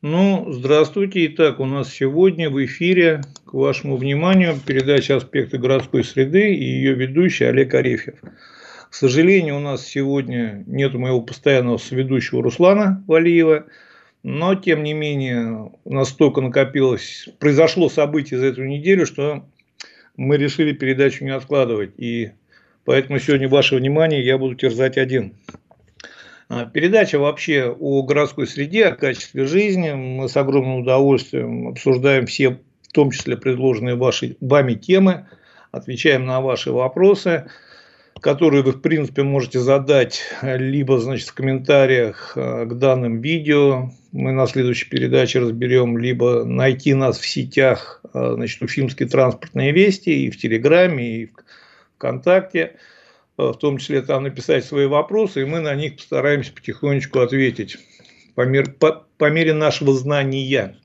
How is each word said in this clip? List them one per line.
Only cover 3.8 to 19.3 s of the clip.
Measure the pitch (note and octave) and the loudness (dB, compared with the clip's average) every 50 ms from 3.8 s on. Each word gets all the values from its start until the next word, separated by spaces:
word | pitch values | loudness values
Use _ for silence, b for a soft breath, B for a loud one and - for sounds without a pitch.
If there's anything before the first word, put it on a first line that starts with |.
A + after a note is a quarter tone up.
| - C#3+ C#3 | -4 -6 -6
вниманию, | B2 B2+ C#3 C#3 C#3+ D#3+ F3+ F#3+ F#3+ F#3 E3+ D#3 | -4 -2 -2 -2 0 2 4 4 4 4 2 0
передача | C3+ C3+ - C#3+ C3+ C3 C3+ C#3+ C#3 B2+ - C#3+ | -4 -4 -2 -2 0 2 2 2 2 2 2 0
«Аспекты | C3 - - - C#3 B2+ - - | -2 -2 -2 -4 -4 -4 -2 -4
городской | C3 A#2+ B2+ C3+ C3+ C3 - - C3 A2 | -4 0 0 0 0 0 0 -2 -2 -2
среды» | - - C3+ C3 C3+ D#3 F#3+ G#3 G#3+ G3 | 0 0 0 0 2 4 2 2 2 0
и | D3 C3 | 0 -2
её | B2+ B2+ C3 C3 C3+ C3+ | -4 -4 0 0 0 0
ведущий | B2+ B2+ C3 C3+ D#3 F3+ F#3 - - B2+ | 0 -2 -2 0 2 2 2 2 2 0
Олег | A#2+ A#2+ C3 C3+ B2+ B2+ | 2 4 2 2 2 2
Арефьев. | C3 B2+ B2+ B2 A2+ - - - _ | 0 0 0 -2 -4 -6 -10 -16 _
К | - - - _ - - - - - - - - - _ - | -20 -20 -20 _ -20 -20 -20 -20 -20 -20 -20 -20 -20 _ -10
сожалению, | - - C3 B2 C#3+ E3 F3 G3 F#3+ F3 D3+ C#3+ | -2 0 2 4 4 4 4 4 4 2 0 -4
у | C#3+ | -6
нас | D3 C#3+ C#3 C3 C#3 | -6 -6 -8 -8 -10
сегодня | - - C#3+ C#3 C3+ C#3 C#3 C3 A#2+ B2 B2 A#2 A2 G#2 G2+ F#2+ | -8 -6 -4 -2 -2 -2 -2 -4 -4 -4 -6 -6 -6 -8 -12 -12
нет | - C#3 C3 C#3 C3+ C3+ | -8 -4 -2 -2 -2 -2
моего | B2+ B2 B2+ C3 B2 A#2 | -4 -4 -2 -2 -2 -2
постоянного | - - - _ D3 C#3 C3 B2 A#2+ A#2+ A#2 | -4 -16 -2 _ 2 2 4 2 0 -2 -4
соведущего | - - C3+ C3 C3+ C3 C3 C3 B2 - - B2+ B2 | -4 -6 -4 -4 -2 0 -2 -2 -2 -2 -4 -2 -2
Руслана | B2+ A#2+ - F3 F3+ G3+ G#3 G#3+ G3 F#3+ F#3+ - | -2 0 4 4 4 4 4 2 0 0 -2 0
Валиева, | - D#3+ E3 E3 F3 E3+ E3+ E3 D#3+ D#3 D3+ D3+ b b b b b b b b b b _ _ | 2 2 4 4 4 4 4 4 4 2 2 0 b b b b b b b b b b _ _
но, | C3 C3 C#3+ E3 F3+ G3 | -10 -6 -4 0 0 -2
тем | F#3+ F#3+ F3+ E3 D3+ D3+ | -2 0 -2 0 0 0
не | D3+ D3+ | -4 -4
менее, | D3+ D3+ D3+ D3 C#3 C3+ C3 B2 A#2+ A#2 A2+ A2+ G#2+ A2 - - _ _ | -4 -4 -4 -4 -4 -4 -2 -4 -4 -4 -4 -6 -10 -12 -16 -18 _ _
настолько | - C3 C#3 C3+ B2+ - - D#3+ C#3+ - D3 C3 | -6 -2 -2 -2 -2 2 2 2 2 4 0 -2
накопилось, | B2+ B2+ C#3 C3+ C3 - C#3+ C3+ C3 B2 G2+ - - - - - - - _ | 0 0 0 0 0 0 0 2 2 0 -2 -6 -12 -16 -18 -18 -20 -16 _
произошло | - D3 C#3+ C3+ D#3+ D#3+ D#3+ F#3 F3 C#3 | 0 2 4 6 4 4 4 2 0 0
событие | - - D3 C#3+ D3+ D#3 C#3 C#3+ C3+ B2 | 2 0 -2 0 0 -4 -4 -4 -4 -2
за | B2+ C3+ | -2 -2
эту | B2 B2 C3 | -2 -2 -8
неделю, | C3+ C#3 C#3+ D3 F3 G3 G3 E3 | -8 -8 -6 0 2 2 2 2
что | B2 - - C#3 D3 | -2 -4 -6 -6 -6